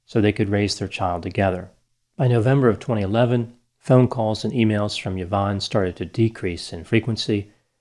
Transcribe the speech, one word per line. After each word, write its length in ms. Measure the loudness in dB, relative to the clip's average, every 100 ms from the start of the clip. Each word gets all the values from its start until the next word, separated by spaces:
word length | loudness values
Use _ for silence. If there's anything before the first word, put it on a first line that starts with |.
| _
so 160 | 2
they 100 | 2
could 160 | 2 0
raise 320 | 0 0 -4
their 80 | -8
child 340 | -4 -4 -4
together. 480 | -4 0 0 0 -8 _ _ _ _ -2
By 140 | 2
November 400 | 2 2 4 4
of 100 | 2
twenty 220 | -2 -2
eleven, 540 | 0 2 2 0 -2 -10 _ _
phone 300 | 2 4 4
calls 380 | 2 -2 -2 -2
and 80 |
emails 440 | 2 2 2 -2 -4
from 200 | -6 -6
Yvonne 420 | -2 -2 0 -4
started 380 | -2 -2 -2 -4
to 80 | -6
decrease 640 | 0 0 0 -8 -6 -10
in 140 | -12 -2
frequency. 640 | 0 0 -4 -2 -4 -4 _ _ _